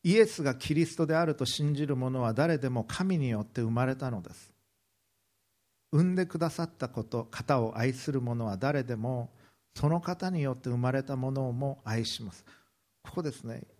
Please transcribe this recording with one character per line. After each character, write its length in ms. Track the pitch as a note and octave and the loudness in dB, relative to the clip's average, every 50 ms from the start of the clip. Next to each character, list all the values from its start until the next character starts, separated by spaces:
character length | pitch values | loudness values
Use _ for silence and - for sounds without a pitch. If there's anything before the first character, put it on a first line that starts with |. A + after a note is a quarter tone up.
| - | 4
「イ 140 | F3 F#3+ | 6 8
エ 80 | A3+ A3 | 8 6
ス 180 | A3 - - D3+ | 6 4 -2 -2
が 120 | C#3 B2 | -2 -2
キ 200 | B2+ - - D3+ | -2 -2 0 2
リ 100 | D#3 E3 | 2 2
ス 120 | D#3+ - | 2 2
ト 80 | - E3 | -2 0
で 100 | D3+ D#3+ | 2 4
あ 100 | D#3+ E3+ | 2 2
る 100 | D#3 D3 | 2 2
と 100 | - B2+ | 0 0
信 280 | A#2+ - - D3 D3 D3 | -2 0 0 0 0 2
じ 140 | C#3 D3+ | 0 0
る 80 | C#3 C#3+ | -2 0
者 260 | B2+ B2+ B2+ C3 C3 | -2 -2 -2 -2 0
は 120 | B2 A2+ A2 | 0 0 2
誰 240 | B2 D3 E3+ E3 | 2 2 4 2
で 100 | C#3 B2+ | 2 0
も 160 | C3 B2+ A#2+ A2 | 0 0 0 -2
神 340 | - - - F#3 F#3+ F#3 | -2 -2 -2 0 2 2
に 120 | D#3+ C#3 B2 | 2 2 0
よ 120 | A2+ G#2 | 0 -2
っ 40 | G#2+ | -4
て 160 | - - B2+ | -4 -4 -2
生 100 | A#2 A2+ | 0 0
ま 140 | A#2 A#2+ B2+ | 2 2 2
れ 100 | B2+ C3 | 0 0
た 160 | C3 C#3 C3 | -2 -4 -6
の 100 | A#2+ G2 | -6 -6
で 120 | F2 - - | -8 -12 -16
す。 180 | - - - _ _ _ _ _ _ _ _ _ _ _ _ _ _ _ _ _ _ _ _ _ _ _ _ _ _ _ _ - | -18 -20 -20 _ _ _ _ _ _ _ _ _ _ _ _ _ _ _ _ _ _ _ _ _ _ _ _ _ _ _ _ 4
産 100 | D3 E3+ | 4 4
ん 120 | F#3 F3+ | 4 4
で 100 | F#3 F#3 | 2 0
く 140 | F3+ - E3 | -2 -2 -2
だ 100 | E3+ D#3+ | -2 -2
さ 140 | - - E3+ | -2 -4 -6
っ 60 | E3 | -6
た 200 | - - C3 B2 | -4 -6 -6 -4
こ 140 | - A#2 A2 | -4 -6 -6
と、 220 | - - A#2 A2+ | -2 -4 -4 -4
方 360 | - - - - - C#3+ B2+ | -4 -10 -8 0 2 2 2
を 160 | A2+ A2 - | 2 0 0
愛 160 | A2 A#2 C3 B2+ | 0 0 0 0
す 180 | B2+ - - | -2 -4 -2
る 80 | C#3 C3+ | -2 0
者 280 | B2 A#2+ A#2+ A#2 A#2 | 0 0 -2 -2 -2
は 100 | A2 G2 | -4 -2
誰 260 | F#2+ C3 C#3 D3 C#3+ B2 | -2 0 0 0 0 -2
で 120 | A#2 B2 | -2 -4
も、 340 | A2 A2+ B2 C3 B2 A#2 - - - - - _ _ _ _ _ | -4 -2 -2 -2 -4 -6 -8 -12 -20 -20 -20 _ _ _ _ _
そ 120 | - - | 0 2
の 140 | D3 D#3+ F3 | 2 2 2
方 300 | E3+ F3+ F3+ F3 F#3+ F#3 | 0 -4 -4 -2 -2 -2
に 100 | F#3 E3 | 0 0
よ 120 | C#3+ C3+ B2+ | 0 0 -2
っ 40 | |
て 120 | B2+ - B2 | -2 -2 -2
生 80 | A#2+ | 0
ま 140 | A#2+ B2 B2+ | 2 2 2
れ 120 | C3 C3+ C3 | 2 0 -2
た 120 | - C#3 | -2 -4
も 160 | B2+ B2+ C3+ | -2 -2 -2
の 160 | C3+ C3+ C3+ | -2 -2 -2
を 60 | B2+ A#2+ | -2 -2
も 260 | B2 C#3 C#3 - - _ | -2 -2 -4 -4 -6 _
愛 180 | G#2+ A2 A2+ A2 | -2 -2 -2 -2
し 200 | A2 - - A2+ | -2 -6 -8 -10
ま 100 | F#2+ - | -12 -12
す。」 100 | - _ - - - _ _ _ _ _ _ _ _ _ | -16 _ -20 -20 -20 _ _ _ _ _ _ _ _ _
こ 80 | - - | -8 -6
こ 60 | F#3 | -4
で 100 | E3 D3 | -4 -4
す 120 | - - - | -6 -6 -10
ね。 200 | A#2 A2+ C3 - - _ | -10 -10 -10 -12 -16 _